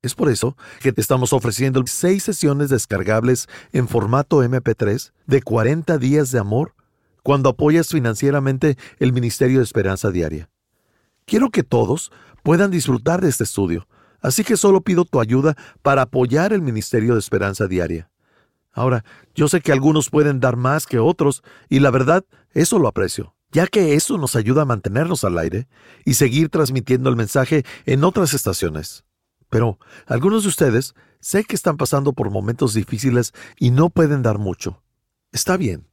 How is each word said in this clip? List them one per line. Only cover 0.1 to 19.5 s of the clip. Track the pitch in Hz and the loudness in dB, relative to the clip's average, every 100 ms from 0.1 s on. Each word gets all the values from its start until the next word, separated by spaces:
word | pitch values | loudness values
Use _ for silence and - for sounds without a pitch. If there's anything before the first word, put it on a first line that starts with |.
| - | -2
por | 175 | 0
eso | 113 117 - - - | 0 -2 -6 -20 -4
que | 139 | -2
te | 110 | -2
estamos | 110 131 123 | 0 0 0
ofreciendo | 135 117 101 135 131 123 | 0 -2 -2 -2 0 -2
seis | - 175 196 | -2 0 0
sesiones | - 190 147 139 143 | -2 -2 -2 0 0
descargables | 135 - 98 90 110 117 127 - - - | -2 -2 -4 0 0 2 0 -2 -18 -6
en | - 123 | -2 0
formato | 120 101 127 143 156 | -2 0 0 2 2
M | 123 127 | 2 0
P | 120 110 | -2 0
tres | 104 107 - _ - | 0 -2 -6 _ 0
de | 139 | 0
Cuarenta | 127 113 113 156 160 160 | 2 0 2 0 -2 0
Días | 127 147 135 | 2 2 2
de | 127 | -2
Amor | 101 110 156 _ _ _ _ _ | -2 -2 -4 _ _ _ _ _
cuando | - 143 135 | -2 2 2
apoyas | 120 151 165 160 | 2 2 2 2
financieramente | 160 120 107 139 143 135 131 156 131 - _ | 0 -2 0 0 0 0 0 0 -2 -8 _
el | 127 | 0
Ministerio | 127 120 - 127 131 | 0 -2 0 2 2
de | |
Esperanza | 117 113 98 95 110 | 2 0 -2 -2 -2
Diaria. | 90 80 78 80 _ _ _ _ _ _ _ - | -2 -4 -6 -14 _ _ _ _ _ _ _ -4
Quiero | 214 254 | 0 0
que | - | 0
todos | 135 120 113 123 - - - _ | 0 0 0 -2 -6 -18 -20 _
puedan | - 170 202 | 0 2 2
disfrutar | 175 143 123 143 180 | 0 0 -2 0 0
de | 180 | 0
este | 131 | 0
estudio. | 110 - 95 85 - _ _ _ - | -4 -2 -2 -2 -6 _ _ _ -4
Así | 131 | -2
que | 208 226 | 0 2
solo | 208 196 | 4 4
pido | - 175 180 | 2 0 0
tu | 139 | 0
ayuda | 117 127 147 147 - _ | 0 2 0 -2 -10 _
para | - 139 | 0 0
apoyar | 127 - 127 143 190 | 0 0 0 0 0
el | 208 | -2
Ministerio | 151 110 - 120 110 | -2 -4 -2 -2 2
de | 117 | 0
Esperanza | - 98 98 95 101 | 0 -4 -2 -4 -2
Diaria. | 90 85 82 82 _ _ _ _ _ _ | -2 -4 -6 -10 _ _ _ _ _ _
Ahora, | - 127 123 - - _ - | -4 -2 -2 -6 -20 _ -2
yo | |
sé | 147 | 0